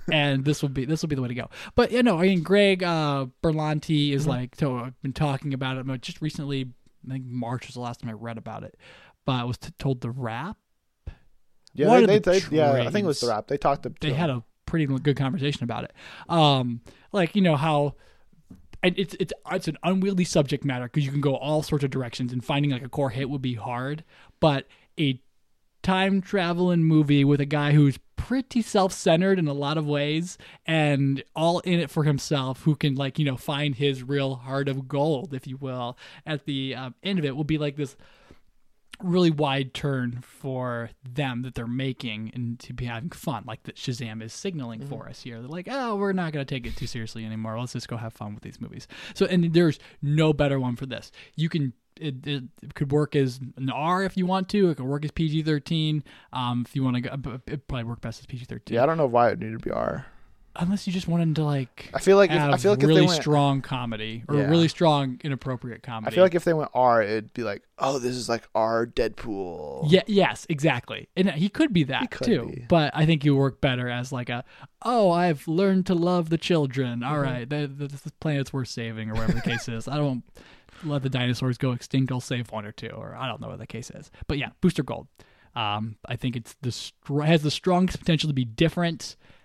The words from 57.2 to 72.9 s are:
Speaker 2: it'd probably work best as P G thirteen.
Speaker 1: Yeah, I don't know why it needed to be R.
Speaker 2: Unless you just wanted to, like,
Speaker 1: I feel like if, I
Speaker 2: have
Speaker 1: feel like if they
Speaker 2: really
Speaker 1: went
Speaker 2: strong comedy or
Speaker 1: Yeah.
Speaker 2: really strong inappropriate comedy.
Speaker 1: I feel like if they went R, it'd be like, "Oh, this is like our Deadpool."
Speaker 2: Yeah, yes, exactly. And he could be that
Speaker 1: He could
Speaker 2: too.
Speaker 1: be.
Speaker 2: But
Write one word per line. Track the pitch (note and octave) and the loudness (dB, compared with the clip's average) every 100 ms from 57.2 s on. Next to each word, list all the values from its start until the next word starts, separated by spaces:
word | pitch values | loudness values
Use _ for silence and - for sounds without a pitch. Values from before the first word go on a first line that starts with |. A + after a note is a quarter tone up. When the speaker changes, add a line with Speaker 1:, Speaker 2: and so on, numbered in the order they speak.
| C3 B2 - | -8 -10 -10
Speaker 2:
it'd | C3+ - | -10 -8
probably | C3 | -8
work | A#2 A#2 | -6 -8
best | A#2+ - | -10 -12
as | - | -12
P | B2 | -12
G | B2+ | -12
thirteen. | A#2 - A#2 | -14 -4 2
Speaker 1:
Yeah, | |
I | C#3 | 2
don't | E3 | 2
know | C#3 | 2
why | A#2+ A#2+ | 4 4
it | F2 | 2
needed | A2 A2 | -6 -8
to | |
be | - | -6
R. | A1 A#1 - - - - _ _ - | -2 -2 -4 -10 -20 -20 _ _ -4
Speaker 2:
Unless | F3 G3+ - | -2 -2 -2
you | |
just | F#3 E3+ | -4 -2
wanted | E3+ E3 D3+ | 0 2 2
to, | |
like, | D3+ C#3+ B2+ - - | 0 0 -4 -10 -10
Speaker 1:
I | - | 0
feel | F#3 G3 | 6 8
like | F#3+ | 8
if, | D#3 | 6
I | |
Speaker 2:
have | C#3+ C3 | 2 4
Speaker 1:
feel | F#3+ | 4
like | C3+ | 4
if | |
they | D3 | 6
Speaker 2:
really | D#3+ D#3 | 8 6
Speaker 1:
went | D#3 | 4
Speaker 2:
strong | D3+ D3 C#3+ C#3 | 4 4 4 2
comedy | - C3 A#2+ A2 A2 A2+ A2+ | -2 -4 -4 -6 -6 -8 -2
or | D3 | 0
Speaker 1:
Yeah. | C#3 | 4
Speaker 2:
really | E3 E3 | 4 4
strong | - E3+ C#3+ C3+ B2 | 4 4 4 0 -4
inappropriate | D#3 C3 C3+ B2+ B2+ A2+ | -6 -6 -6 -8 -8 -12
comedy. | - A2+ A2+ | -10 -6 -2
Speaker 1:
I | |
feel | - | 4
like | F#3 | 6
if | E3+ | 6
they | F3 | 2
went | D#3+ D3 | 0 0
R, | B2 B2+ A#2 | 4 6 6
it'd | G2+ A2 G#2+ | 4 -2 -4
be | - | -8
like, | A2 G2+ - - | -6 -8 -14 -4
"Oh, | C3+ C#3 | -2 0
this | B2 B2+ | -2 -4
is | A2 | -4
like | A#2 - | -4 -2
our | A2 A2+ A2+ A#2 | 0 2 2 0
Deadpool." | B2 A2+ - - G2 F2+ D#2+ D2 C2+ D3 | 0 -2 -2 -8 -6 -6 -8 -10 -6 2
Speaker 2:
Yeah, | F3+ F3+ | 2 4
yes, | G3 D3 G#2+ - | 2 2 0 -6
exactly. | D3+ D#3 B2 - G#2+ - - | 0 0 0 -4 -12 -8 0
And | F#3+ | 0
he | D3+ G3 | 2 -2
could | - D#4 | 2 2
be | F3 | 4
that | C#3 C3 | 2 -2
Speaker 1:
He | B3+ | -4
could | - - | -2 0
Speaker 2:
too. | E3+ A#2 | 0 0
Speaker 1:
be. | - A#2+ | -10 0
Speaker 2:
But | E3+ D3 | 2 2